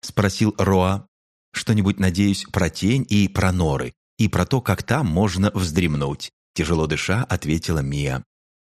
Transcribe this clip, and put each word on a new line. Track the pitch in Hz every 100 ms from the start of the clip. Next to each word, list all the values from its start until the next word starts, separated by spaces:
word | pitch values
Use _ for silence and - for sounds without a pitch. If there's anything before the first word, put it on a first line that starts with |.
спросил | - - 98 - 107 -
Роа. | 95 95 92 101 - _ _ _ _
«Что-нибудь, | - - 107 95 98
надеюсь, | 95 85 101 98 -
про | 101 87
тень | - 95 135 -
и | 104 95
про | - 92
норы, | 90 80 69 64 - _ -
и | -
про | -
то, | - 131
как | - 92
там | - 131 110
можно | 82 104 90 104
вздремнуть», | 101 90 82 85 73 69 73 - _ _
тяжело | - 80 82 78
дыша, | 76 - 101
ответила | - 92 73 82 - 80
Мия. | 69 71 69 65 - _ _ _